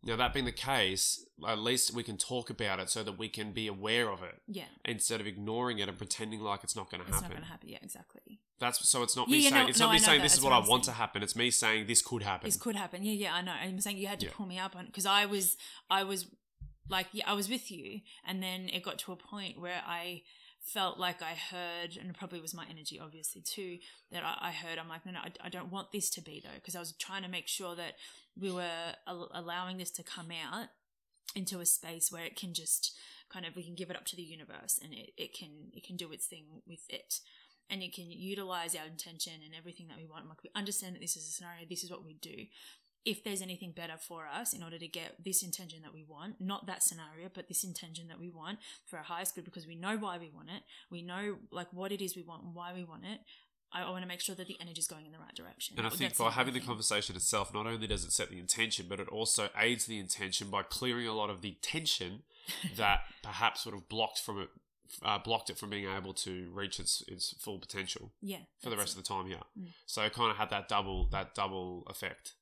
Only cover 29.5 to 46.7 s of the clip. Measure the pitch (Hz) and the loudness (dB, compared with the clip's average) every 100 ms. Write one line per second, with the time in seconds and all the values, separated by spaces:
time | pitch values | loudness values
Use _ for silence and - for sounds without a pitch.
29.5 | 175 180 185 175 - 202 - 165 170 151 | -2 -2 -2 -4 -6 -8 -10 -8 -6 -4
30.5 | 185 233 _ _ _ _ _ - - 185 | -4 -6 _ _ _ _ _ -8 -4 -4
31.5 | 185 170 - 165 165 - 170 165 - 185 | 0 2 2 0 0 0 0 -8 -6 -6
32.5 | 165 160 - - - - - - 185 175 | -4 0 2 2 -4 -16 -18 -14 -10 -8
33.5 | 185 165 170 175 180 - 175 170 160 151 | -8 -10 -8 -8 -6 -8 -8 -12 -14 -14
34.5 | - 185 - 160 170 - - 165 - 156 | -14 0 0 0 -12 -14 -10 -10 -8 -14
35.5 | 147 151 175 - 175 170 156 - 170 151 | -16 -18 -18 -12 -8 -8 -4 -6 -6 -16
36.5 | 160 - 165 - - - - - - - | -20 -18 -18 -12 -12 -4 -6 -6 -20 -20
37.5 | _ _ 196 180 185 175 170 185 196 190 | _ _ -6 -6 -10 -12 -10 -6 -4 -4
38.5 | 180 170 165 156 160 - 165 - 160 156 | -4 -2 -4 -6 -10 -12 -6 -6 -6 -16
39.5 | 160 165 175 170 156 160 156 160 160 - | -16 -14 -16 -16 -16 -14 -14 -16 -18 -8
40.5 | 208 202 202 185 180 170 - 156 - 175 | -4 -2 -2 -2 -8 -4 -4 -4 -8 -10
41.5 | 175 165 175 175 175 160 156 165 - 208 | -14 -8 -6 -6 -8 -14 -14 -14 -12 -14
42.5 | - - - _ _ - 202 - 190 185 | -16 -20 -20 _ _ -2 -2 -2 -4 -4
43.5 | 180 180 160 170 160 - 170 156 151 233 | -8 -8 -8 -10 -10 -10 -10 -6 -4 -2
44.5 | - 165 165 165 165 165 - 170 185 185 | -4 -6 -10 -8 -8 -8 -10 0 0 0
45.5 | - 180 160 160 156 151 151 180 - 185 | -6 -8 -14 -14 -16 -18 -12 -12 -6 -4
46.5 | 202 185 | -2 -4